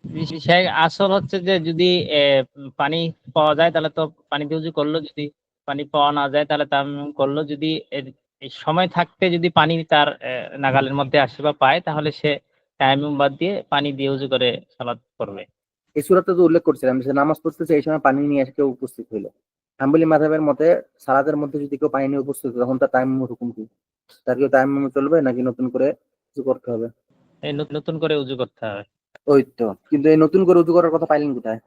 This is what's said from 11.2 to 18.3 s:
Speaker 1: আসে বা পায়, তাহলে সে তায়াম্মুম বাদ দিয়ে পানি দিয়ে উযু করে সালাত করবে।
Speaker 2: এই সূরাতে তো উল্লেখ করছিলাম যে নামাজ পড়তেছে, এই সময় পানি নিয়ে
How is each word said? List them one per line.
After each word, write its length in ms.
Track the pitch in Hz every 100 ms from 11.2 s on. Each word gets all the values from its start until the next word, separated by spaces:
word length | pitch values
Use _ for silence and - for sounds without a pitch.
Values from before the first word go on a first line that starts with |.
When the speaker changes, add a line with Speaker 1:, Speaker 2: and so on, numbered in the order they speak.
Speaker 1:
আসে 200 | 127 -
বা 100 | 147
পায়, 280 | 147 131 165
তাহলে 300 | 165 151 151
সে 180 | - 151 143 _ _ _ _
তায়াম্মুম 340 | 135 139 147 143
বাদ 140 | 139
দিয়ে 220 | 135 175 202 -
পানি 180 | 143 143
দিয়ে 180 | 135 135
উযু 160 | 135 135
করে 200 | 127 123 107 _
সালাত 280 | _ 120 120 _ _
করবে। 240 | 104 98 95 _ _ _ _ 151
Speaker 2:
এই 60 |
সূরাতে 280 | - 185 180
তো 80 | 180
উল্লেখ 180 | 170 170
করছিলাম 340 | 165 135 127 127
যে 100 | 131
নামাজ 240 | 139 151 151
পড়তেছে, 320 | 160 - 160 151
এই 60 |
সময় 160 | 151 156
পানি 220 | 135 135
নিয়ে 160 | 147